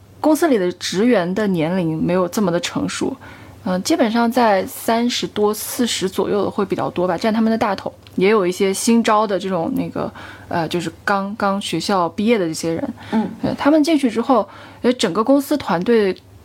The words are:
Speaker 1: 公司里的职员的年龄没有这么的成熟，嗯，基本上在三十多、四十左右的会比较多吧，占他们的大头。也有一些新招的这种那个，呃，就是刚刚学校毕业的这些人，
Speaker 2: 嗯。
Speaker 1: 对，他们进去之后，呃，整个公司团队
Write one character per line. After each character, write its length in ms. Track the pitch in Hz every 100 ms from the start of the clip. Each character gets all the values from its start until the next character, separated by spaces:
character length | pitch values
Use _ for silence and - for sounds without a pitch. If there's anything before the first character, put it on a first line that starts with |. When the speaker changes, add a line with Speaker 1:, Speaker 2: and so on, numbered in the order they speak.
| - -
Speaker 1:
公 140 | 294 302
司 120 | 339
里 100 | 233
的 140 | 180
职 320 | 175 - 175 240
员 280 | 220 170
的 140 | 190 214
年 280 | 180 156 190
龄 260 | 165 156
没 120 | 165
有 140 | 180 180
这 140 | 226
么 100 | 190
的 80 | 170
成 280 | - - -
熟， 280 | - - 269 - - - - 202
嗯， 160 | 185
基 140 | 190 330
本 140 | 233
上 200 | 233 233
在 320 | 247 233 190 190
三 420 | - - 226 240
十 160 | - -
多、 260 | - 208
四 360 | 214 - - 233
十 200 | - 170
左 220 | - -
右 160 | 202 185
的 60 |
会 120 | 202
比 120 | 196 175
较 140 | 139
多 160 | - 180
吧， 100 | 170
占 160 | 226
他 80 | 220
们 100 | 220
的 60 | 226
大 180 | 233 190
头。 160 | - - - -
也 140 | 185
有 180 | 220 175
一 40 |
些 220 | 180 196
新 300 | 190 - 233
招 240 | 226 214 214
的 100 | 190
这 120 | 190
种 200 | 180 170 269
那 140 | -
个， 200 | - - - - - -
呃， 180 | 175 156
就 100 | 170
是 100 | 165 -
刚 320 | - 202 196 220
刚 240 | 202 196
学 180 | - 165
校 300 | - 196 170
毕 180 | 165 208
业 120 | 233
的 100 | 170
这 60 |
些 200 | 160 165
人， 200 | 165 - - -
Speaker 2:
嗯。 180 | 220 - -
Speaker 1:
对， 120 | - -
他 120 | 277
们 140 | 311
进 140 | 302 311
去 120 | 262
之 120 | 214
后， 260 | 240 240 - - - -
呃， 120 | 233
整 200 | 262 208
个 80 | 175
公 200 | 220 277
司 160 | 277 294
团 260 | - 175
队 320 | 185 233 196 180 - -